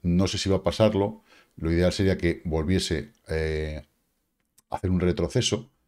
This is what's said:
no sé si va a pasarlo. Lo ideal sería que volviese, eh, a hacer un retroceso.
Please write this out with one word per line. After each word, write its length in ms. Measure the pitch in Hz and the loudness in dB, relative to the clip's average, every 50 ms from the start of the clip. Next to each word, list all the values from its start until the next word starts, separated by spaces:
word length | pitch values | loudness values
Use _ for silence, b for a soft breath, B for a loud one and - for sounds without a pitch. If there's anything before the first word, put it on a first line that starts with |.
| - | -2
no 240 | 87 85 90 98 | 0 2 2 2
sé 100 | 92 - | 0 -2
si 120 | 95 - 95 | -2 -2 0
va 80 | 95 | 0
a 60 | 92 - | 0 0
pasarlo. 600 | 85 - - 110 107 110 98 101 107 110 b b b b b b b b | -2 2 4 2 4 4 2 0 -2 -4 b b b b b b b b
Lo 160 | - 78 80 | -6 -2 0
ideal 220 | 82 85 90 90 - | 2 2 2 2 2
sería 240 | - 98 95 90 | 2 2 2 2
que 240 | 78 87 85 80 - - | 2 0 0 -2 -2 -4
volviese, 680 | 85 76 80 76 80 92 95 - - 85 69 71 - _ _ _ - | -4 -2 -2 0 2 0 0 0 0 -4 -4 -4 -10 _ _ _ -6
eh, 540 | 80 80 80 78 78 78 78 76 76 76 - _ _ _ _ _ _ _ _ _ _ _ _ _ _ _ _ _ | -4 -4 -2 -2 -2 -4 -4 -6 -8 -10 -12 _ _ _ _ _ _ _ _ _ _ _ _ _ _ _ _ _
a 60 | - | -8
hacer 160 | - - 92 | -4 -2 0
un 80 | 90 87 | 0 2
retroceso. 720 | 90 90 82 - 87 82 - 127 113 - 104 107 - - _ _ _ | 2 2 2 0 -2 0 0 0 0 0 -2 -4 -6 -12 _ _ _